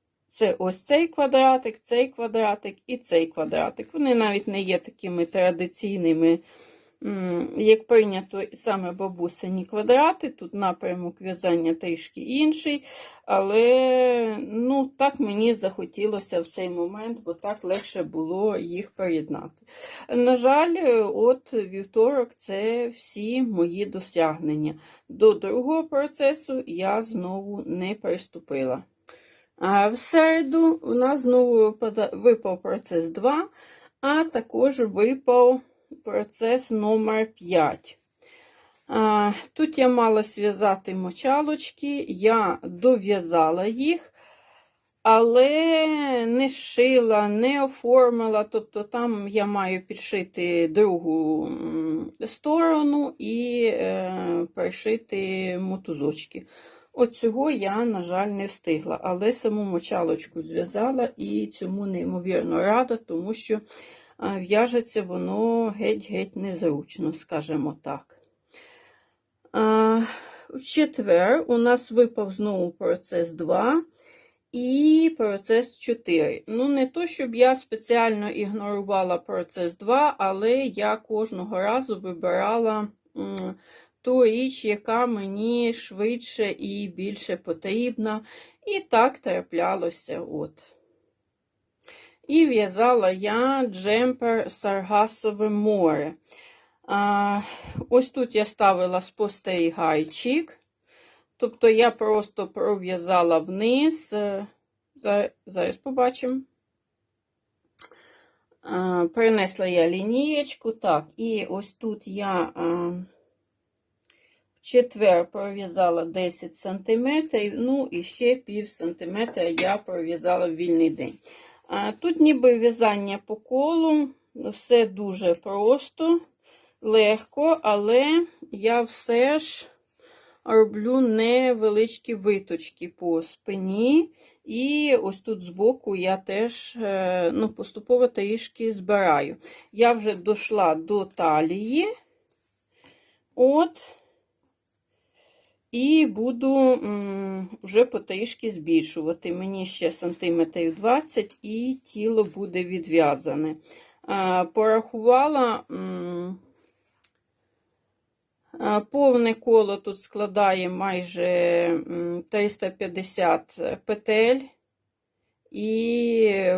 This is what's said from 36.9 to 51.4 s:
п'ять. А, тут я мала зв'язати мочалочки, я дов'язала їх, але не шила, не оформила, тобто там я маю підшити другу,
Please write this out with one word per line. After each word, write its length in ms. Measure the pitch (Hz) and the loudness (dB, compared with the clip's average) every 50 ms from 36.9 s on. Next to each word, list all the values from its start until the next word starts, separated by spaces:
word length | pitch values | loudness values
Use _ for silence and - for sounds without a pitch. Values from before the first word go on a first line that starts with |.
| 220 220 220 220 220 220 220 220 _ | 2 2 2 0 0 0 -2 -4 _
п'ять. 640 | _ 180 170 185 165 151 139 - - _ - - _ _ _ _ _ _ _ _ _ _ _ _ _ _ _ _ _ _ - | _ -8 0 2 2 2 2 0 -4 _ -20 -20 _ _ _ _ _ _ _ _ _ _ _ _ _ _ _ _ _ _ -4
А, 460 | - 226 220 220 214 208 208 208 208 - - - _ | 0 2 4 4 4 4 2 2 0 -4 -8 -14 _
тут 240 | - 311 311 - 277 | -2 -2 -2 2 2
я 100 | 262 254 | 4 4
мала 360 | 247 240 226 220 214 214 214 | 4 4 4 4 4 2 0
зв'язати 720 | - - 208 208 208 196 190 214 202 190 196 - 202 185 | -2 -6 -2 -2 -2 0 2 2 2 2 0 -4 -8 -6
мочалочки, 1120 | 190 185 180 175 - - 254 269 294 302 302 302 302 - - - - 294 285 285 277 - - | -6 -6 -6 -8 -4 0 0 2 2 2 -2 -4 -6 -8 -14 -12 -10 -8 -6 -6 -6 -6 -8
я 520 | 190 180 196 220 226 226 208 180 - - - | -8 0 2 4 4 4 2 0 -2 -4 -8
дов'язала 1000 | 185 180 175 208 254 254 214 185 202 202 190 170 165 170 170 160 156 165 180 190 | -12 -10 2 4 4 4 4 2 0 -2 -2 0 0 2 4 4 4 2 0 -2
їх, 480 | 214 226 247 277 311 349 339 - - _ _ _ _ _ _ _ _ _ _ _ _ _ _ _ _ _ _ - | -4 -2 -2 -2 -2 -2 -2 -6 -16 _ _ _ _ _ _ _ _ _ _ _ _ _ _ _ _ _ _ 4
але 840 | 220 220 226 233 233 233 247 262 285 302 311 330 330 330 320 311 311 311 294 285 277 254 240 226 | 6 6 6 6 6 6 6 6 6 6 2 2 4 4 4 2 2 0 -2 -2 0 0 0 0
не 240 | 226 233 254 269 262 | 0 0 0 0 0
шила, 800 | 269 - - - - - 247 262 262 247 233 220 214 208 208 208 | -2 -6 -12 -8 0 2 4 6 6 4 4 4 2 2 2 2
не 360 | 208 214 240 262 277 285 269 | 0 0 0 0 0 0 -2
оформила, 800 | 269 269 - - 233 254 262 254 240 240 233 226 220 214 214 220 | -2 -4 -6 0 4 6 6 6 6 4 0 -2 0 0 -2 -2
тобто 400 | 214 - 220 220 _ - 208 208 | -2 -4 -6 -6 _ -10 -10 -10
там 440 | 208 - 233 240 240 220 208 202 202 | -6 -6 -4 -4 -2 -4 -4 -6 -4
я 180 | 202 214 202 | -2 -2 -2
маю 400 | 208 202 196 190 185 185 185 185 - | 0 -2 -2 -2 -2 -4 -6 -6 -10
підшити 800 | 214 - - - 214 190 180 - - 180 175 175 175 170 170 160 | -14 -14 -10 -6 -6 -6 -6 -6 -6 -6 -2 0 2 2 2 2
другу, 800 | 160 202 214 202 180 165 170 165 156 160 156 156 156 156 | 4 4 4 4 4 0 -2 0 0 0 0 0 0 -2